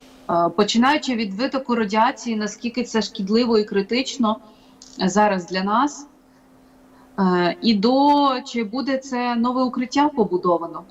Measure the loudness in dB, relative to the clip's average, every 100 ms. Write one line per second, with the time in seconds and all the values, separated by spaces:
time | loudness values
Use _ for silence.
0 | -20 -14 -2 0 2 2 0 4 4 2
1 | -2 -4 -4 -4 -4 -4 -2 -2 0 2
2 | 2 0 -4 -4 -4 -6 -8 -6 -2 -2
3 | -4 -4 0 2 4 2 2 -2 0 -2
4 | -2 0 0 -2 -8 -20 -20 -20 -14 -4
5 | 0 2 2 2 -4 -4 0 0 0 -4
6 | -20 _ _ _ _ _ _ _ _ -20
7 | -10 -2 2 2 0 0 0 2 4 4
8 | 4 4 2 0 -4 -6 -4 -4 -4 -4
9 | -4 -4 -2 -2 0 0 -2 -2 -2 0
10 | 0 2 0 0 0 0 -2 -12 -18